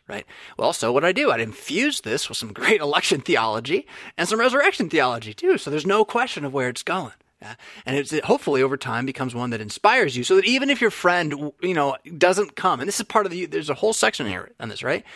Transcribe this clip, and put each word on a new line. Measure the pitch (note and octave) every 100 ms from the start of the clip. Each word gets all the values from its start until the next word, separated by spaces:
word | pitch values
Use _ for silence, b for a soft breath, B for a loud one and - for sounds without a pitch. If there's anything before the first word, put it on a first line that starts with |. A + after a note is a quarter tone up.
| -
right? | - - B B -
Well, | C3
so | E3+ A2+
what | B2+
did | E3+
I |
do? | F#3+ C#4+
I'd | A#2
infuse | A2+ G#2 - D#3+ C#4+ -
this | G#2+ C3 -
with | A2+
some | A2+
great | G2+ - G#3+
<laughs> |
election | D3 D#3 - D3+
theology | D3 C3+ A2+ A2 B2 G3+ - B B -
and | F3+
some | A3
resurrection | B3 C4 E4 - F3
theology, | D#3 C#3+ A#2 A2
too. | - F4+ F4
So | -
there's | D3+ E3
no | G#3
question | G#3+ A#3 B3+ -
of | C#3+
where | C3+ B2+
it's | -
going. | - F3+ C3 - _ _
Yeah? | G#2 A2+ B B -
And | C#3
it's, | C#3
it | D3+
hopefully | - A3+ - C3+
over | C3 C3+
time | B2 A#2 C3
becomes | C3 C3
one | A#2+ B2
that | A2
inspires | G#2+ - G#3 B3+ E3+ B2
you |
so | A#2+ F#3+
that |
even | F#3+ C4 C#4
if | C4
your | A3+
friend, | - F3+ F3 D#3
w-, | C#3+ D3 -
you | F3+
know, | E3 C#3+ C3 - E3
doesn't | F3 F#3 G3 -
come, | F#3+ C3+
and | D#3
this | -
is | G#3+
part | A3 G3
of |
the, | F3 E3+
there's | D#3+ D3+
a |
whole | C3+ G#3+
section | A3+ A3 - G#2+
here | F#2 - -
on | A2+
this, | G2+
right? | B2 F3+ B